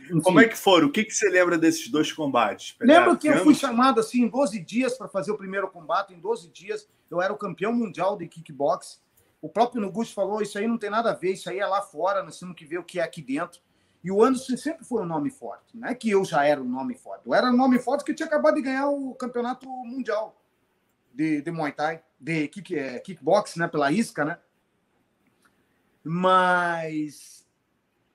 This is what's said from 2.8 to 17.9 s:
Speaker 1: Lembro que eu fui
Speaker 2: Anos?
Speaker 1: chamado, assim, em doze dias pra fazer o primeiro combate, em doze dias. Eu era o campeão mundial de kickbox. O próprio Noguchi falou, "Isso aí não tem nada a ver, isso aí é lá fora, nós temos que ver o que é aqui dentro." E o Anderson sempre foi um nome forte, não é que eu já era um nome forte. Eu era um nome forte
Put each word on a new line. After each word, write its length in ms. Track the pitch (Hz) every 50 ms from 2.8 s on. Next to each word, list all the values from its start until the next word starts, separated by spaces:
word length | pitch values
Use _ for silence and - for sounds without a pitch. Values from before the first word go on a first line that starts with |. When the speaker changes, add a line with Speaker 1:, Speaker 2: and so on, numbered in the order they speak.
| - 233 311 349
Speaker 1:
Lembro 180 | 349 370 330 -
que 100 | - 302
eu 60 | 294 320
fui 100 | 370 302
Speaker 2:
Anos? 100 | - -
Speaker 1:
chamado, 420 | - 262 233 233 254 269 254 226
assim, 220 | 220 - - 247
em 60 | 240 214
doze 320 | 196 262 285 254 202 208
dias 360 | 160 - 185 240 262 240 247
pra 120 | - 208 180
fazer 240 | - 190 - 196
o 60 | 214 202
primeiro 280 | 190 190 190 202 190 185
combate, 460 | - 175 156 147 165 190 202 - 185
em 60 | 170
doze 280 | 165 202 233 220 170 160
dias. 380 | _ - 170 202 214 214 - _ _ _ _ _
Eu 100 | 156 170
era 140 | - - -
o 40 | -
campeão 360 | 208 190 160 - 185 220 240
mundial 420 | 240 233 190 160 160 175 196 208
de 120 | 185 170 151
kickbox. 760 | _ 165 156 - 147 127 143 151 180 - - - - _ _ _ _ _ _ _ _ _
O 80 | - 151
próprio 320 | - 202 240 240 247 240
Noguchi 320 | 202 190 170 220 226 - -
falou, 260 | 208 196 196 208 220
"Isso 160 | 208 202 - 202
aí 80 | 214 233
não 100 | 233 226
tem 140 | 208 202
nada 180 | 208 214 - -
a 60 | 196
ver, 160 | 196 165 185 190
isso 160 | - - 175
aí 80 | 175 190
é 80 | 202
lá 160 | 185 190 202
fora, 400 | 196 - - 147 170 190 202 190
nós 160 | 170 160 147 -
temos 180 | 175 180 165
que 80 | - 165
ver 140 | 135 160 175
o 60 | 170
que 160 | - - 175
é 40 | 165
aqui 200 | 165 - 175 135
dentro." 360 | 120 135 151 175 - - - _ _ _ _ _ _ _ _ -
E 80 | 175
o 120 | 196 202 226
Anderson 320 | 262 262 247 - - 247
sempre 300 | 247 - 285 330 - 226
foi 160 | - 254 214
um 60 | 185 170
nome 240 | 165 151 147 135
forte, 440 | - - 131 104 98 - _ _ _
não 120 | 113 120 147
é 80 | 165
que 160 | 165 - 226
eu 120 | 196 190 190
já 220 | 165 165 147 143
era 160 | 147 147 135
um 80 | 127 123
nome 240 | 123 131 131 127 117
forte. 320 | - - 107 98 - _
Eu 80 | 117 139
era 140 | 190 240 254
um 100 | 240 247
nome 220 | 262 262 247 240
forte 240 | - 247